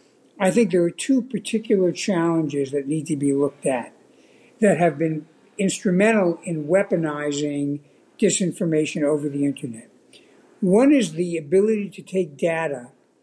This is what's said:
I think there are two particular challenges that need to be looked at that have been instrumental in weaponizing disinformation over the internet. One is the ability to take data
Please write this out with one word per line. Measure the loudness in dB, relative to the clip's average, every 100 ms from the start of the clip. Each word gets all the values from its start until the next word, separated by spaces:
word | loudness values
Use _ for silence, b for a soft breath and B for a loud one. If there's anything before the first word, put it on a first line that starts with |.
| b b b -4
I | 0
think | 2 2
there | 2
are | 0
two | -2 0 0
particular | 0 -6 -4 -4 0 2 2
challenges | 0 -2 0 0 0 0 -2 -4
that | -4 -4
need | -4 -4
to | -2
be | 0
looked | 0 0 -2 -4
at | -4 -4 -16 _ b b b b b
that | 2 4
have | 2 2
been | -2 -4 -8 _ _ -4
instrumental | -4 -2 0 2 4 4 2 0
in | -4 -6 0
weaponizing | 0 2 -2 -2 -4 -4 -4 -4 -4 -4 -6 b b b -2
disinformation | 0 0 -2 -2 0 0 0 -2
over | -2 0 -2
the | -2
internet. | -2 -2 -8 -12 -18 _ _ b b b b b
One | 2 4 6
is | 4 2
the | -2 -4 -6
ability | 0 2 2 0 -4
to | -12
take | -8 -4 -4 -2
data | -2 -2 -4 -6 -12 _ _ _